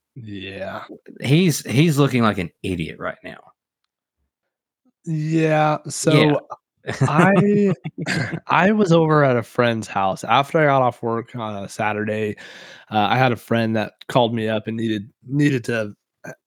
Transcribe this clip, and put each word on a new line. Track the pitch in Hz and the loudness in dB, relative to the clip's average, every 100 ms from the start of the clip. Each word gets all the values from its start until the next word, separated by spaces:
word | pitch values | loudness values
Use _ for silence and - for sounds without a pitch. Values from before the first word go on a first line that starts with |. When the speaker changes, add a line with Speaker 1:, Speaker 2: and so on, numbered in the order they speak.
| _ - | _ -20
Speaker 1:
Yeah. | 110 101 95 95 95 95 - - - - | -16 -14 -14 -12 -12 -12 -16 -20 -20 -8
Speaker 2:
He's, | 120 156 185 - - | 0 2 2 0 -2
he's | 117 170 139 | 2 2 4
looking | 139 123 | 2 2
like | 110 98 | 0 0
an | 85 _ | -6 _
idiot | 95 87 76 - | -8 -6 -6 -8
right | 87 - | -10 -12
now. | - - - _ _ _ _ _ _ _ _ _ _ _ _ _ 254 _ 165 | -16 -20 -20 _ _ _ _ _ _ _ _ _ _ _ _ _ _ _ -8
Speaker 1:
Yeah. | 156 156 160 156 151 151 151 147 | -6 -2 0 2 2 2 -2 -6
So | - 165 | -4 4
Speaker 2:
Yeah. | 147 151 143 - - _ _ - - | 6 6 2 -2 -20 _ _ -8 -2
Speaker 1:
I, | 131 147 180 196 202 208 202 - 156 - 160 | 0 4 4 4 4 4 2 0 -6 -10 -6
Speaker 2:
<laughs> | 165 123 165 | -6 -6 -8
Speaker 1:
<laughs> | - | -2
I | 139 190 | 2 4
was | 214 190 | 2 4
over | 165 160 156 | 4 4 4
at | 139 120 | 4 0
a | |
friend's | 110 - 120 113 104 | -2 0 0 0 -4
house | 101 95 - | -2 -2 -2
after | - 123 135 165 | 0 2 2 2
I | 147 | 2
got | 135 | 2
off | 123 - | 0 -2
work | 117 113 117 | -6 -6 -8
on | 123 110 101 | -10 -8 -8
a | 98 | -10
Saturday. | - 107 104 107 107 107 98 - - - - - | -6 -4 -4 -4 -4 -4 -8 -14 -20 -20 -20 -6
Uh, | 110 101 | 0 2
I | 120 | 2
had | 131 | 2
a | 107 | 0
friend | - 117 113 110 | -2 -2 0 -2
that | 101 _ - | -4 _ -2
called | 127 117 | 0 2
me | 117 110 | 0 -2
up | 110 110 | -4 -4
and | 113 | -6
needed, | 113 107 107 _ 123 | -4 -6 -8 _ -6
needed | 143 143 131 | 0 0 0
to, | 110 117 104 - _ _ - | -4 -6 -6 -10 _ _ -20
uh, | - | -20